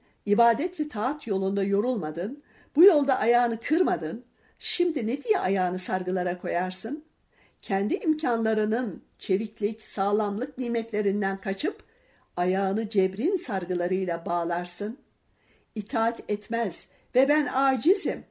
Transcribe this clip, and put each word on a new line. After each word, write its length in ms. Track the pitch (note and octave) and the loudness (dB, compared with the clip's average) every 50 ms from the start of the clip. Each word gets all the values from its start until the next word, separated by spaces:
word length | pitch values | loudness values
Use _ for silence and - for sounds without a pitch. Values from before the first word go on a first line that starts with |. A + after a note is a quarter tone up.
| _ _ _ _ - | _ _ _ _ -2
ibadet 540 | G#3 G3+ G3 A#3 A#3 A3+ A#3 D4 F#4+ - - | 0 4 6 6 6 4 2 0 -4 -4 -4
ve 100 | D4+ D4+ | -6 -6
taat 380 | - G#3+ G#3+ C4 D4+ D4+ - A#3 | -4 -4 -2 -2 -4 -4 -4 -4
yolunda 360 | G3 F#3+ F#3+ G3 G3+ G3 G3 | -2 -2 0 0 0 0 0
yorulmadın, 800 | G3+ G3 G3 A3 B3+ B3+ G#3 D#3+ D#3 D#3 E3 F3+ A#3 C#4 - - _ _ - - _ - | 0 0 0 0 0 -2 -2 -4 -4 -4 -4 -6 -6 -6 -10 -16 _ _ -20 -20 _ 4
bu 80 | C#4+ F4 | 8 8
yolda 360 | G4+ E4 D4 C#4+ B3 C4 - | 8 8 6 4 2 2 2
ayağını 400 | G#3+ A3+ A#3+ A#3+ B3 A#3 A3+ A3+ | 2 4 4 4 4 2 0 -4
kırmadın, 680 | - - D4 F4+ F4+ B3 F#3 D#3 D#3 D#3 F#3+ A#3+ - _ _ _ _ _ _ - | -2 0 2 2 2 2 0 -2 -2 -4 -8 -8 -12 _ _ _ _ _ _ -14
şimdi 480 | - - - - F4 F4+ - - G#3+ A3 | -10 -6 -2 0 0 0 0 -2 -2 -2
ne 160 | B3+ D4 - | -2 -2 0
diye 160 | A#4+ G#4+ - | 0 0 0
ayağını 400 | - F#3+ G3 F#3+ F#3 F3+ F#3 F#3 | 2 0 2 2 2 0 0 -2
sargılara 600 | - - G#3 F#3 F3+ F3+ F#3 F#3 F3+ F3 F3+ F3+ | -4 -4 -4 -2 -2 -2 -2 0 0 -2 -2 -4
koyarsın? 640 | - F3 E3+ E3+ F#3 F#3 F3+ - - A3+ C#4 D#4 - _ _ _ _ _ _ _ _ _ _ _ | -4 -2 -2 -2 -2 -2 -4 -8 -8 -8 -8 -8 -10 _ _ _ _ _ _ _ _ _ _ _
Kendi 340 | - - G3 G3 G3+ G#3+ D#4+ | -6 -2 0 0 0 0 0
imkanlarının 1080 | - - D#4+ D#4 D4+ - B3+ A#3 A3+ A3+ A3 A3 G#3+ G#3+ G#3+ G#3+ B3 B3+ G#3+ E3 - - _ _ - | 0 0 0 0 0 0 0 0 0 2 2 2 2 2 0 0 0 -2 -4 -6 -10 -14 _ _ -10
çeviklik, 640 | - - F#3 G3 A3+ G#3+ - - G3+ A3 A3 - | -4 0 0 0 0 -4 -6 -4 -4 -4 -4 -4
sağlamlık 760 | - - - A3 F#3+ G3+ G#3 G#3+ G#3+ G#3 G3+ G#3 B3+ - - - | -12 -10 -4 -2 0 2 2 2 2 0 -2 -4 -6 -6 -6 -6
nimetlerinden 840 | B3+ A#3+ A#3 A3+ A3 A3+ - G#3 G#3 G3+ G3 G#3 G3+ G3 F#3+ F#3+ | -4 -2 -2 -2 -2 -2 -2 0 0 2 0 0 0 -2 -2 -4
kaçıp 420 | - G3+ G3 - - D#4+ - - - _ _ _ _ _ _ _ _ _ - - | -4 -6 -4 -2 -2 -4 -4 -6 -12 _ _ _ _ _ _ _ _ _ -4 -2
ayağını 520 | F3+ F#3 F#3 F#3+ G3 F#3+ G3 G#3+ A3+ F#3+ | 0 0 2 2 0 0 0 -2 -2 -2
cebrin 480 | - G3+ F#3+ F#3 F#3+ F#3+ A#3+ F4 G#4+ E4+ | 2 2 2 2 0 0 -2 0 0 0
sargılarıyla 880 | - - G#3 F#3+ F3+ F3 F3+ F3 F3 F3+ F#3+ F#3+ F#3+ F3+ E3+ E3+ E3+ | -2 -2 -4 -4 -4 -2 -2 -2 0 0 0 0 0 -2 -4 -4 -4
bağlarsın. 720 | - F3 F3 E3+ E3+ E3+ E3+ F3+ F3+ - - G3+ G#3+ B3 - _ _ _ _ _ _ _ _ _ _ _ _ _ _ - | -2 -2 -2 -2 -2 -2 -4 -4 -6 -8 -8 -8 -8 -8 -10 _ _ _ _ _ _ _ _ _ _ _ _ _ _ -10
İtaat 440 | A3 G#3 - - E4 E4+ F4 F4 - - - | -10 -8 -4 -2 0 0 0 -2 -4 -4 -6
etmez 580 | G#3 G#3 - - A3+ A3+ A#3 F#3+ D#3+ - - - _ _ _ _ - | -6 -6 -4 -4 -4 -2 -2 -4 -6 -8 -14 -20 _ _ _ _ 2
ve 140 | A#3 C4+ C4+ | 2 4 4
"Ben 200 | D4 D#4 C#4 - - | 4 2 2 0 0
acizim, 720 | B3+ C#4 C4+ C4 A3 A3+ D4+ G#4 - - C#4 - - - _ | 0 2 2 2 2 4 2 2 2 2 -4 -4 -4 -8 _